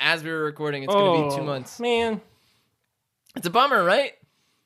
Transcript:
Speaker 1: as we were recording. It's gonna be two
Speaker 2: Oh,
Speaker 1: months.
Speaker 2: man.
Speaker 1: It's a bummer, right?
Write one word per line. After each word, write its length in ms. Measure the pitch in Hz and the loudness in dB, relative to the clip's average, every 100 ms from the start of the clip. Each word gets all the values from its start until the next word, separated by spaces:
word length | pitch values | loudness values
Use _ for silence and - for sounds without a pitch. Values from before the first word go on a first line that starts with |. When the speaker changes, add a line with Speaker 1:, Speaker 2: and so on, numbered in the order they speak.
Speaker 1:
as 240 | 143 165 | 0 0
we 60 | 156 | -2
were 120 | 160 | -4
recording. 400 | 151 147 151 143 | -4 -4 -6 -4
It's 100 | 135 | 0
gonna 360 | 202 196 165 147 | 2 4 4 2
be 60 | 139 | -2
two 60 | |
Speaker 2:
Oh, 40 | 147 | -4
Speaker 1:
months. 320 | 135 127 - | -6 -10 -6
Speaker 2:
man. 420 | 240 233 233 214 - _ _ _ _ _ _ _ _ _ _ 247 | -2 0 0 -4 -8 _ _ _ _ _ _ _ _ _ _ -10
Speaker 1:
It's 100 | 175 | -2
a 40 | |
bummer, 340 | 220 277 233 | 2 4 2
right? 280 | 175 226 277 - _ _ _ _ | 4 2 0 -6 _ _ _ _